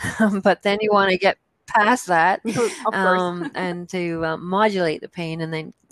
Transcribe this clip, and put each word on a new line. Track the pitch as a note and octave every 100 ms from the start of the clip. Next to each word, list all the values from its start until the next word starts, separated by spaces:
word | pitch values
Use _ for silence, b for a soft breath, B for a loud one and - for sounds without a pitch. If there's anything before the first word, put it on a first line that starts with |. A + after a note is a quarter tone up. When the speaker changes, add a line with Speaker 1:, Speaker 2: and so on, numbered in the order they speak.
| B
Speaker 1:
<laughs> | B A3 G3
But | G3 E3+
then | G3+ G#3
you | G#3+
wanna | G3+ G3 F#3
get | G3 - _ _ -
past | A#3 G#3 B3 -
that, | E3+ E3+ G3+
Speaker 2:
<laughs> | A3+
Of | B3
course. | A#4 - A3
Speaker 1:
um, | G#3+ F#3 F#3 F3+ F3 F3 -
and | F3+ F3 F3
to, | F#3 E3+ E3 D#3+
uh, | D#3+
modulate | F3+ F#3+ A3 G3 E3+ D3+
the | -
pain | - E3 D#3+
and | D#3+
then, | D#3+ D#3 - _